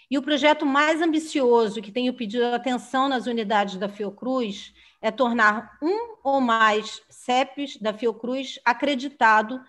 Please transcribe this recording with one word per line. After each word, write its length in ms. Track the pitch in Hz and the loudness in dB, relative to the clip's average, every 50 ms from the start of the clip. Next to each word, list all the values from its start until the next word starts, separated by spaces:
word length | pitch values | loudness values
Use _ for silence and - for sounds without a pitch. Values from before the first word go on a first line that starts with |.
| _ - | _ -6
E 80 | 254 | -4
o 60 | 285 262 | -4 0
projeto 420 | 302 302 277 277 294 302 302 320 | 0 2 4 4 4 4 4 2
mais 380 | 277 262 285 302 302 330 302 349 | 0 2 2 2 2 2 2 2
ambicioso 800 | 339 302 311 311 - - 294 262 240 240 233 226 208 202 226 202 | 0 0 0 -2 -2 -2 0 2 4 4 4 4 0 -2 -6 -10
que 80 | 214 | -8
tenho 240 | 196 247 247 254 247 | -4 -2 -2 -2 -2
pedido 320 | 254 240 202 214 247 240 | -4 -6 -4 -2 -2 0
atenção 600 | 240 240 240 247 262 254 240 247 - - 262 269 277 | 0 -2 -2 -2 -2 -4 -4 -4 -4 -2 0 0 0
nas 180 | 269 247 190 | 0 -2 -2
unidades 500 | 254 233 233 220 196 226 202 208 196 185 | -4 -4 -4 -2 0 2 2 2 0 -2
da 120 | 185 208 202 | -6 -6 -6
Fiocruz 840 | 202 - 208 196 202 - - 254 262 262 240 202 190 - - - _ _ _ _ _ _ - | -6 -6 -8 -8 -8 -8 -6 -4 -2 -2 -2 -4 -6 -10 -14 -20 _ _ _ _ _ _ -6
é 80 | 220 | -4
tornar 680 | 214 214 262 233 233 240 214 208 208 226 - - - - 294 | -2 0 0 0 2 4 4 4 2 0 -4 -12 -10 -6 -4
um 340 | 320 392 440 466 466 440 - - | -2 -2 -2 -4 -8 -12 -8 -2
ou 180 | 277 277 269 | 0 0 2
mais 600 | 254 233 226 226 220 214 214 214 208 - - - - _ | 2 2 4 4 4 4 4 2 -2 -6 -10 -16 -20 _
ceps 680 | - - - - 247 254 269 262 - 285 285 277 - - | -20 -10 -4 0 0 0 0 -2 -4 -8 -10 -10 -10 -6
da 120 | 208 214 202 | -6 -6 -4
Fiocruz 680 | 214 247 233 220 220 - 233 254 269 262 262 - - - | -2 -2 -4 -4 -4 -6 -6 -6 -6 -6 -8 -12 -4 -2
acreditado 960 | 240 247 247 294 277 294 247 269 285 - - 240 220 214 220 214 220 262 254 - | -2 0 0 0 -2 -2 -2 -4 -8 -2 2 4 6 6 4 2 0 -4 -10 -12